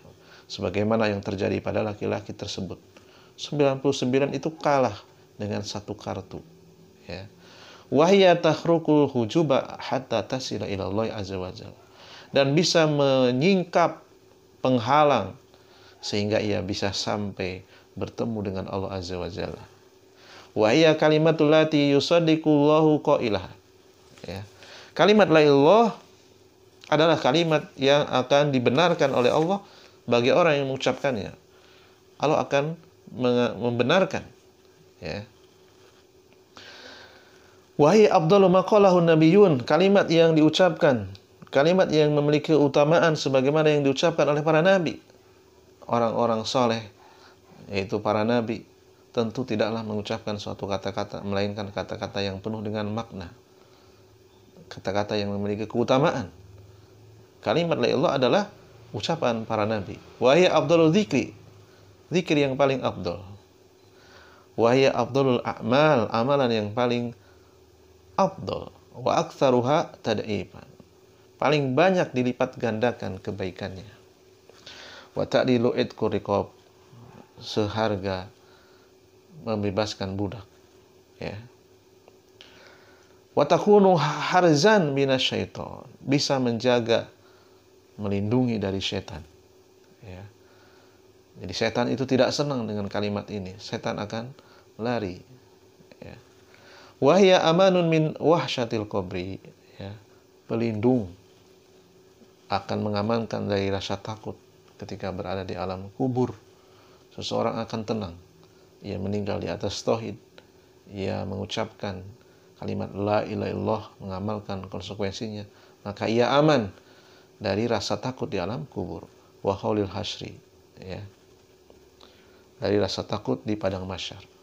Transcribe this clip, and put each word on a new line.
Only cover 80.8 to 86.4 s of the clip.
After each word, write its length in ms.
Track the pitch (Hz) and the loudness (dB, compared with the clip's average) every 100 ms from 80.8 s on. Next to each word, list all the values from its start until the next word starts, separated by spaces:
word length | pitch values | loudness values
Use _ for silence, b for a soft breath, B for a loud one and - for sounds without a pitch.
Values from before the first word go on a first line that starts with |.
| _ _ _ _ | _ _ _ _
Ya. 160 | 85 101 120 _ _ _ _ _ _ _ _ _ B B B B B B B B _ - | -14 -14 -18 _ _ _ _ _ _ _ _ _ B B B B B B B B _ -2
"Wa 80 | |
takunu 560 | 147 170 - 208 190 175 | 2 2 6 6 6 4
harzan 960 | 147 151 - 180 175 147 196 214 151 139 | 2 -2 0 4 4 4 4 4 2 0
minasyaiton", 880 | 135 131 - 107 95 - - - - - | 0 0 0 -4 -6 -8 -12 -14 -18 -14
bisa 400 | - 139 - | -2 -2 0
menjaga, 720 | 139 | 0